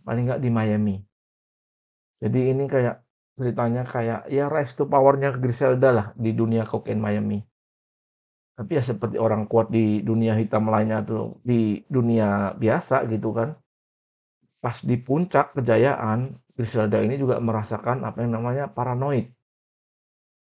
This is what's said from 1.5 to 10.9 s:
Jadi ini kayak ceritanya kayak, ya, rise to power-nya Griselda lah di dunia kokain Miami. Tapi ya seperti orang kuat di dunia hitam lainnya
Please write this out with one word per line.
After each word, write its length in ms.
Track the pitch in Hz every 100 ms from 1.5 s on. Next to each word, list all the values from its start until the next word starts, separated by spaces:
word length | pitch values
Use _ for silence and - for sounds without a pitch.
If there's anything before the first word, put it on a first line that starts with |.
| _ _ _ _ _ _ -
Jadi 320 | 110 123 127
ini 160 | 131 139
kayak 320 | 139 120 - _ _ _
ceritanya 480 | - 127 110 120 120 123
kayak, 400 | 123 113 113 -
ya, 160 | 139 143
rise 320 | 156 135 -
to 80 | 143
power-nya 480 | 135 135 139 139
Griselda 560 | 127 127 117 135 127 127
lah 180 | 117 104
di 240 | - 113 113
dunia 320 | 113 113 107
kokain 320 | 113 - 107
Miami. 400 | 104 104 104 104 - _ _ _ _ _ _ _ _ _ _
Tapi 240 | - 101 156
ya 80 | 123
seperti 320 | 107 117 113
orang 320 | 113 107 107
kuat 240 | 117 113
di 320 | 113 107 107 107
dunia 320 | 113 113 110
hitam 320 | 110 110 110
lainnya 320 | 107 110